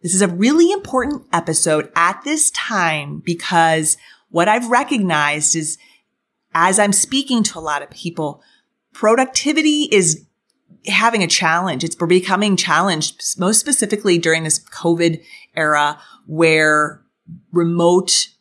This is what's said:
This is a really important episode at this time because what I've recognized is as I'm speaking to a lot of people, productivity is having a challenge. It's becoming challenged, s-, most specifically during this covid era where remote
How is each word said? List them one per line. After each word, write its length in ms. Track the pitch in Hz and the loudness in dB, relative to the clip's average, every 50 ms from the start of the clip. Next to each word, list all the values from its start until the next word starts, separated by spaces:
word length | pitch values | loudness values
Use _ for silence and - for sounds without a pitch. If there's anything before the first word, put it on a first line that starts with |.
| - | -2
This 100 | 170 208 | 0 0
is 80 | 190 | 2
a 60 | 202 | 0
really 440 | 196 170 175 202 247 294 330 339 349 | 0 0 0 0 2 4 4 4 4
important 540 | 403 392 392 - - 254 254 277 294 262 - _ - | 2 -2 -6 -4 -4 -4 -2 -2 -6 -8 -8 _ -4
episode 580 | 170 170 175 160 - - 165 156 151 147 - _ | -4 -2 -2 -2 -2 0 0 0 0 -2 -2 _
at 280 | 165 170 175 196 - - | 0 0 0 -2 -4 -4
this 280 | 285 311 311 - - | -4 -2 0 0 -2
time 720 | - - - - 233 196 175 165 156 151 143 143 147 156 - | -2 -4 -8 -4 -4 -2 -2 -2 -2 -4 -6 -8 -12 -10 -6
because 720 | - 170 170 - - 180 170 165 165 160 160 156 147 - - - - - _ _ _ | -6 -6 -6 -4 0 2 4 4 4 2 2 0 -2 -4 -4 -8 -20 -20 _ _ _
what 180 | - 170 175 | 0 0 2
I've 220 | 202 214 240 247 226 | 2 2 0 0 0
recognized 880 | 240 240 277 - 294 233 202 180 160 151 147 147 147 151 151 - - | 0 0 0 0 -2 -2 0 0 0 0 0 0 -2 -2 -2 -2 -2
is 240 | 165 156 143 - _ _ _ _ _ _ _ _ _ _ _ _ _ _ _ _ | -2 -4 -6 -10 _ _ _ _ _ _ _ _ _ _ _ _ _ _ _ _
as 240 | 160 170 185 190 | 2 2 2 4
I'm 160 | 220 208 202 196 | 2 2 2 2
speaking 480 | - - - 262 269 269 - 254 233 | 0 -2 -2 -2 -4 -2 0 0 0
to 160 | 208 - - | 0 -2 -4
a 20 | 170 | -8
lot 220 | 160 156 147 143 | -6 -6 -6 -6
of 80 | 143 - | -8 -12
people, 540 | - - - 170 165 - 156 147 143 _ _ _ _ _ _ _ _ _ _ _ _ | -18 -12 -12 -10 -6 -6 -6 -6 -6 _ _ _ _ _ _ _ _ _ _ _ _
productivity 960 | - - 214 226 240 262 254 262 - - 285 302 320 311 302 302 302 294 - | -2 2 2 4 4 2 0 -2 -4 -2 0 -2 2 2 2 2 0 0 2
is 360 | 214 202 180 156 156 - - _ _ _ _ _ _ _ _ _ - _ _ | 2 2 2 2 -2 -4 -8 _ _ _ _ _ _ _ _ _ -20 _ _
having 380 | - 196 190 220 233 233 220 185 | -2 -2 2 2 2 2 0 0
a 40 | |
challenge. 560 | 170 - - 190 160 160 170 185 190 151 127 160 | 0 0 0 0 0 0 0 -2 -4 -4 -4 -6
It's 120 | 165 - | -8 -4
becoming 600 | _ 175 165 180 185 180 190 196 185 208 208 190 | _ 0 2 2 2 2 0 -2 0 0 0 0
challenged, 640 | 180 - - 156 156 180 196 175 151 151 - - _ | 0 0 0 0 2 2 0 0 -2 -4 -6 -8 _
s-, 180 | - - - | -8 -8 -6
most 220 | - 175 185 220 - | -2 -2 0 0 0
specifically 600 | - 294 277 - - 208 220 208 214 202 175 170 | 0 0 -2 -2 -2 -2 -2 -2 0 0 0 2
during 240 | 170 165 160 160 160 | 2 0 0 0 0
this 160 | 156 151 - | -4 -4 -4
covid 640 | - - - - - 170 170 165 170 170 165 160 _ - - - - _ _ | -6 -12 -18 -4 0 0 0 2 2 0 0 -2 _ -18 -20 -20 -20 _ _
era 440 | - 156 151 151 147 147 147 151 - - - - _ _ | -4 -2 0 2 2 0 -2 -4 -6 -16 -20 -20 _ _
where 760 | - 151 156 165 160 156 156 156 156 151 151 151 147 - - _ _ _ _ _ - 165 - _ _ | -12 0 2 2 4 4 4 2 2 2 2 0 -2 -6 -14 _ _ _ _ _ -20 -20 -20 _ _
remote 800 | - 175 170 170 170 170 170 170 180 185 185 - - - - - _ _ | -2 0 0 2 0 2 4 4 4 4 2 2 -2 -2 -2 -4 _ _